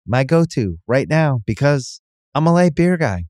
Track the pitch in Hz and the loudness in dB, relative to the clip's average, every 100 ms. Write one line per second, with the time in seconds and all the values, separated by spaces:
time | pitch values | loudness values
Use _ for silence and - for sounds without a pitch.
0 | - 120 135 165 165 - 104 82 - 127 | -4 -2 2 2 0 -2 -4 -6 -2 -2
1 | - 156 156 127 110 110 143 143 127 - | 0 0 0 -2 -4 -2 0 0 -4 -16
2 | _ _ _ 139 160 170 180 143 170 175 | _ _ _ -2 2 4 2 2 0 0
3 | 143 92 | -2 -4